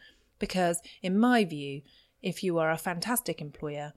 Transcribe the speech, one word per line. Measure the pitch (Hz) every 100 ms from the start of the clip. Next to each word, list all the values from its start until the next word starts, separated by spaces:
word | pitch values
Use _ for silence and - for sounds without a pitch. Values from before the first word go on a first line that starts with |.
| - _ _ -
because | 202 185 175 170 - -
in | 185 196
my | 247 240 185
view, | 147 143 139 - _ _ _
if | 185 165
you | 185 165
are | 160
a | 160
fantastic | 190 170 214 240 - 160
employer, | 147 - 151 147 147